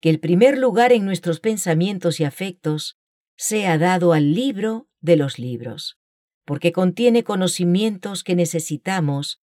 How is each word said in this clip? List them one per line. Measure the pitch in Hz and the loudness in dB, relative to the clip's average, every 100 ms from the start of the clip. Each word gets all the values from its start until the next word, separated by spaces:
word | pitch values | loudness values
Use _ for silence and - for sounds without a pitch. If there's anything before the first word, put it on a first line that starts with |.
Que | 165 | 2
el | 156 | 0
primer | 160 175 247 277 | 2 4 4 4
lugar | 254 196 247 | 0 2 4
en | 240 196 | 4 2
nuestros | 185 175 165 | -4 -4 -4
pensamientos | 220 214 180 160 185 196 175 160 | -4 -4 0 0 0 -2 -4 -2
y | |
afectos | 151 - 190 180 156 151 - - _ _ _ _ | -4 -4 -10 -8 -6 -6 -8 -16 _ _ _ _
sea | - 214 196 160 | -4 -2 0 2
dado | 175 185 175 | 2 2 4
al | 156 147 | 4 2
libro | 175 262 202 220 226 - _ | 2 0 -2 -4 -6 -10 _
de | 156 165 | 2 2
los | 139 - | 2 -6
libros, | 123 120 120 113 - - _ _ _ _ | -10 -8 -10 -12 -14 -18 _ _ _ _
porque | - 147 170 | -10 -2 -2
contiene | 170 185 180 240 233 | 2 0 2 2 2
conocimientos | 226 196 185 - 175 180 220 202 202 190 | 0 -2 -2 0 2 2 0 -4 -10 -10
que | - 180 | -4 0
necesitamos | 170 170 156 151 - 190 151 139 147 - | 0 -2 -6 -8 -4 -2 -2 -2 -6 -12